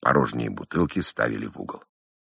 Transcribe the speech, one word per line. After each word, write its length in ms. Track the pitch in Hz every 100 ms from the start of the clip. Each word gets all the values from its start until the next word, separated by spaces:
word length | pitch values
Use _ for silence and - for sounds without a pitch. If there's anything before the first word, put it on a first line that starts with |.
порожние 500 | - 69 64 60 57
бутылки 480 | 50 - 85 80 -
ставили 480 | - - 57 52 53
в 120 | -
угол. 240 | 50 - - _ _ _